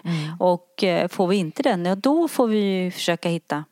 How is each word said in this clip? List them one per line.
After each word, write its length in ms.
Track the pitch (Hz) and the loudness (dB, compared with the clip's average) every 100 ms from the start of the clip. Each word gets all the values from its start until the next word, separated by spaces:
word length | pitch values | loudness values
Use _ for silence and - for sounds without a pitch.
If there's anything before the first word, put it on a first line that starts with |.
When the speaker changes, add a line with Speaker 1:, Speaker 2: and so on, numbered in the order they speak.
Speaker 1:
Mm. 360 | 175 165 151 170 | -6 -4 -6 0
Speaker 2:
Och, 440 | 180 175 - - | 2 0 -4 -2
eh, 240 | 190 170 175 | 0 0 -2
får 200 | - 180 | 0 2
vi 80 | 202 | 2
inte 280 | 160 - | 0 0
den, 220 | 269 185 175 | 0 0 0
ja, 100 | 196 | 0
då 320 | 262 311 330 | 2 2 2
får 200 | - 233 | 2 2
vi 100 | 214 | 2
ju 320 | 202 185 185 | 2 0 -2
försöka 380 | - - 170 175 | -2 -2 -2 -2
hitta 340 | 170 - 147 156 | -4 -4 -6 -6